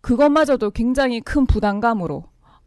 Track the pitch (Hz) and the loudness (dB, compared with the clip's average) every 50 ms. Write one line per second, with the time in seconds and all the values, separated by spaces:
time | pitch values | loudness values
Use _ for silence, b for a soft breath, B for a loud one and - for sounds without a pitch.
0 | - - 247 233 285 294 285 311 311 294 269 240 214 208 - - 226 247 254 277 | -4 -2 2 2 4 4 4 2 2 2 0 0 0 -4 -2 -2 -2 -2 0 0
1 | 269 254 240 226 - - - 294 262 240 - 214 202 208 196 208 214 233 226 208 | 0 -2 -2 -6 -8 -4 -2 0 2 2 2 0 0 -2 -2 0 0 -2 0 -2
2 | 175 151 143 139 - - _ b b b b b _ | -4 -6 -8 -10 -12 -16 _ b b b b b _